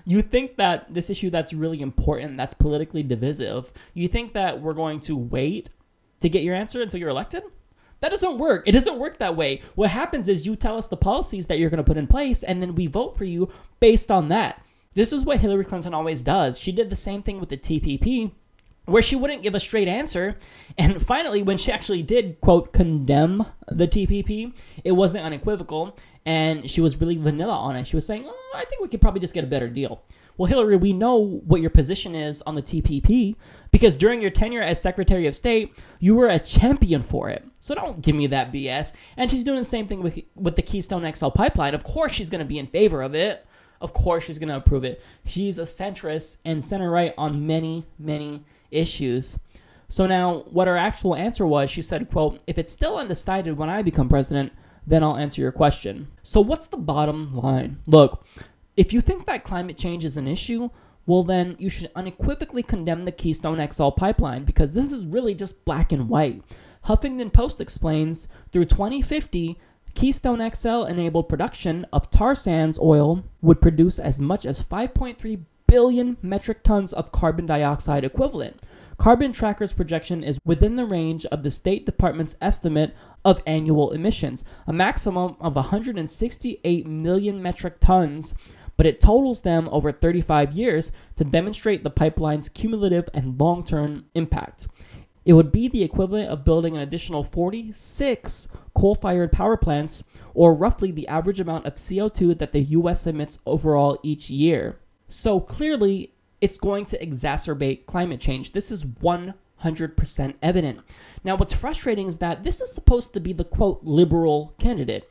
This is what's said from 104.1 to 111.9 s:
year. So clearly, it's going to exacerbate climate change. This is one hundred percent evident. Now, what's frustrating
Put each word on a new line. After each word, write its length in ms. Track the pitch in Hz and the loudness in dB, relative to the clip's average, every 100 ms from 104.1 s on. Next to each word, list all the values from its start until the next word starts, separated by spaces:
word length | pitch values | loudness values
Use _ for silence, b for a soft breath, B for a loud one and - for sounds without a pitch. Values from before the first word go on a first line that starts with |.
| 151 - | -6 -6
year. 480 | 139 156 151 - - _ _ _ | 2 2 2 -2 -8 _ _ _
So 320 | - 226 196 | -4 0 0
clearly, 760 | - - 302 294 202 196 180 _ _ _ | -2 -4 -2 0 0 0 -6 _ _ _
it's 160 | 202 - | -2 -2
going 280 | 190 202 202 | -4 -4 -6
to 160 | - | -8
exacerbate 800 | 165 135 151 147 - 143 139 135 - | -8 -6 -4 -4 -4 -4 -2 -4 -6
climate 340 | 180 175 127 | -4 -4 -2
change. 320 | - 131 123 | -2 -2 -6
This 180 | - - | -8 -8
is 160 | 208 143 | -8 -10
one 480 | 117 170 175 180 196 _ _ | -4 -2 -2 -6 -16 _ _
hundred 380 | 165 160 160 - | -4 -4 -4 -2
percent 400 | 160 - 139 - | -2 -2 -6 -2
evident. 380 | 160 180 156 110 B B B B | 0 0 -2 -6 B B B B
Now, 140 | 185 190 | -4 -2
what's 160 | 196 | 0
frustrating 560 | - 254 311 - | -2 -2 -4 -2